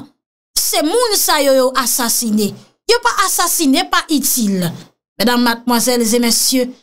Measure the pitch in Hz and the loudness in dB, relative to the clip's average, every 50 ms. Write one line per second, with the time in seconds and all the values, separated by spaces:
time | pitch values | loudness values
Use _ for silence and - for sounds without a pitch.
0 | - - _ _ _ _ _ _ _ _ - - - - - 330 294 311 403 480 | -2 -10 _ _ _ _ _ _ _ _ -6 -4 -4 -2 0 0 0 0 2 0
1 | 494 440 403 - - 370 320 302 285 277 269 262 254 262 262 269 254 - - - | 0 0 0 0 0 0 0 2 2 2 4 4 2 2 0 -2 -2 -2 -2 -2
2 | 240 226 - - 247 220 208 214 208 202 - - - _ _ _ _ - 466 480 | -2 -2 -2 -2 -2 0 0 0 0 -2 -4 -8 -18 _ _ _ _ 0 0 2
3 | 480 480 - - 381 370 - - 359 339 - - 330 269 262 330 - 359 381 349 | 0 0 0 0 0 0 0 0 0 0 0 0 2 2 2 2 0 0 -2 -2
4 | 330 - 311 269 - - - 247 220 202 196 180 175 160 127 - - - _ _ | 0 0 0 0 0 0 -2 -2 -2 0 0 -2 -2 -4 -6 -10 -16 -20 _ _
5 | _ _ _ - 202 247 247 240 240 233 233 240 - 240 240 226 226 254 247 240 | _ _ _ -2 0 0 2 2 2 0 0 -2 -2 -2 0 0 0 0 0 0
6 | 233 208 233 247 240 233 226 - - - 262 254 247 254 - - | 0 0 2 2 2 2 0 0 0 0 0 0 0 -2 -6 -12